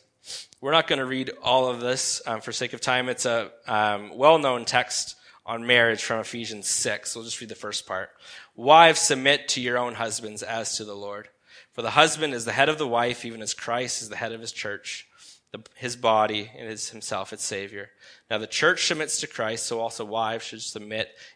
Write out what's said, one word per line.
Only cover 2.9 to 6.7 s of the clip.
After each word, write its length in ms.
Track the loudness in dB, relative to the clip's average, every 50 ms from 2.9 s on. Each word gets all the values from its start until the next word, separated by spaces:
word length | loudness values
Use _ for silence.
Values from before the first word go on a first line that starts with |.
| 2 2 2 -2
It's 180 | -2 -2 0
a, 260 | 0 0 0 -2 -4 -10 -14 -6
um, 500 | 0 2 2 4 2 2 -2 -4 -8 -2
well-known 480 | 4 6 8 8 8 4 2 0 0 -2
text 500 | 0 0 0 0 0 -4 -6 -6 -8 -12 _ _ -20 -20 -18 -10
on 220 | -8 -8 -4 2
marriage 360 | 6 6 8 8 6 4 2
from 160 | 0 -2 -2 -2
Ephesians 480 | -2 -6 -8 -8 -8 -8 -10 -8 -4
six. 460 | -4